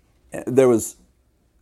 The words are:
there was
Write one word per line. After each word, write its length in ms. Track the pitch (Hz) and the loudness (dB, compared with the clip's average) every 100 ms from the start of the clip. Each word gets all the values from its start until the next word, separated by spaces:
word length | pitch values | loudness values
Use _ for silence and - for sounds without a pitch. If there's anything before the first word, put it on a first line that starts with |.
| _ _ _ - - | _ _ _ -14 -4
there 220 | 131 131 | 0 2
was 300 | 113 - - _ _ _ _ _ _ | 2 -2 -16 _ _ _ _ _ _